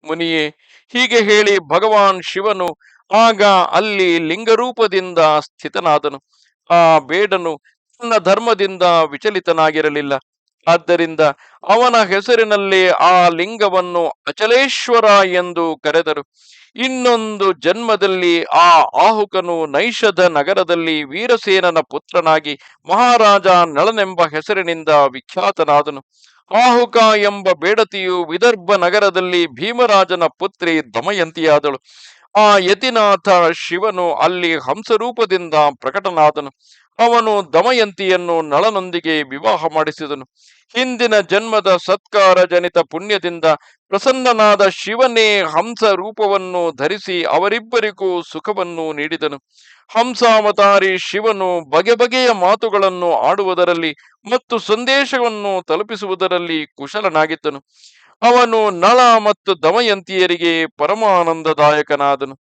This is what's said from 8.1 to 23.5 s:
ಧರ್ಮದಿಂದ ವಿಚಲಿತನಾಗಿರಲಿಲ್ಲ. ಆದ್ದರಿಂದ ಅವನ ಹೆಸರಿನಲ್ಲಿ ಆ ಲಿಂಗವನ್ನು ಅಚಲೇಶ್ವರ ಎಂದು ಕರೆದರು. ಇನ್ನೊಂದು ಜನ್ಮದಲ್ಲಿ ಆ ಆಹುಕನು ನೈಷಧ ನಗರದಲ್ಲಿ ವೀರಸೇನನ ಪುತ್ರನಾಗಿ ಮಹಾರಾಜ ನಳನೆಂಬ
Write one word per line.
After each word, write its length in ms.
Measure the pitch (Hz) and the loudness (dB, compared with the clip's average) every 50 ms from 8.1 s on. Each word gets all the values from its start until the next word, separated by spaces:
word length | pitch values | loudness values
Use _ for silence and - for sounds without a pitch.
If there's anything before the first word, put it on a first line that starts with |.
| 226 214 | -2 0
ಧರ್ಮದಿಂದ 640 | 170 180 196 214 233 233 226 185 202 196 190 180 | 2 2 2 2 2 -2 0 0 -2 -4 -2 0
ವಿಚಲಿತನಾಗಿರಲಿಲ್ಲ. 1300 | 180 175 170 165 160 147 139 139 - 220 208 185 170 - 165 160 160 156 156 156 151 151 143 147 143 139 139 131 _ _ _ _ _ _ _ _ _ 165 | 2 2 4 2 2 0 -4 -4 -6 -4 -4 -2 -2 -2 0 2 0 0 0 0 -2 -2 -2 -4 -4 -4 -6 -6 _ _ _ _ _ _ _ _ _ 0
ಆದ್ದರಿಂದ 520 | 170 170 160 160 175 170 170 160 160 156 156 147 139 _ - _ _ _ | 0 0 2 0 0 0 0 -4 0 0 0 0 0 _ -16 _ _ _
ಅವನ 400 | - - 202 233 247 247 233 226 214 | 0 0 2 2 4 2 2 2 0
ಹೆಸರಿನಲ್ಲಿ 840 | 180 190 196 196 247 247 226 226 214 208 202 196 196 190 190 185 180 | 0 -2 -4 0 0 0 0 2 0 0 -2 0 0 2 2 2 2
ಆ 400 | 165 - 151 175 185 180 175 175 | 2 4 4 4 4 4 4 2
ಲಿಂಗವನ್ನು 800 | 170 160 175 208 226 220 208 196 185 185 180 180 175 175 170 151 - _ _ | 2 0 -6 -8 -4 -2 -2 0 0 -2 -2 -2 -4 -2 -2 -4 -6 _ _
ಅಚಲೇಶ್ವರ 760 | 147 147 - 214 220 240 254 277 269 - - - - 240 233 220 214 202 202 196 | -12 -6 -4 -2 2 2 2 2 0 -2 -6 -2 0 0 2 4 6 4 4 4
ಎಂದು 520 | 185 180 180 180 180 175 170 170 165 156 135 | 2 0 -2 -2 -2 -4 -4 -4 -4 -4 _
ಕರೆದರು. 400 | - 151 147 165 160 156 151 147 143 _ _ _ _ _ _ _ _ _ _ | -4 -2 0 0 0 -2 -6 -6 -8 _ _ _ _ _ _ _ _ _ _
ಇನ್ನೊಂದು 760 | - 247 262 262 254 247 247 240 226 220 220 214 202 196 196 | -6 -6 -6 -4 -2 0 0 0 0 -2 -6 -6 -2 -2 -2
ಜನ್ಮದಲ್ಲಿ 920 | 185 147 147 165 190 226 240 226 214 202 196 190 185 185 180 175 170 170 | -2 _ -2 -2 -2 -2 -2 -2 -2 0 0 -2 -2 0 0 0 0 0
ಆ 380 | 165 - - 156 170 175 170 160 | -2 0 2 4 6 6 6 6
ಆಹುಕನು 840 | 135 - - 135 170 208 220 214 208 202 - 190 175 175 170 165 160 | 4 2 2 2 2 2 2 0 -2 -2 -2 -4 -2 -2 -4 -4 -4
ನೈಷಧ 540 | 151 139 143 196 240 220 - 233 214 185 165 | -2 -2 -2 -2 -2 -2 0 0 0 2 2
ನಗರದಲ್ಲಿ 840 | 180 175 160 147 143 160 196 190 185 160 175 170 165 165 160 151 147 | 2 2 2 0 0 0 0 -2 0 0 -2 -2 -2 -2 -4 -4 -6
ವೀರಸೇನನ 720 | 135 139 185 226 240 247 220 - 208 190 190 180 175 165 160 | -8 -8 -8 -2 -2 -2 -2 0 0 0 2 0 0 0 0
ಪುತ್ರನಾಗಿ 800 | 143 _ - - _ _ - 180 165 160 156 160 151 151 143 - _ - _ _ _ 156 | -4 _ -10 -12 _ _ -4 -2 2 2 0 0 0 -4 -12 -12 _ -20 _ _ _ -4
ಮಹಾರಾಜ 580 | 180 214 247 247 240 233 220 208 202 196 170 | 0 2 2 2 4 4 6 4 4 4 4
ನಳನೆಂಬ 760 | 190 | 4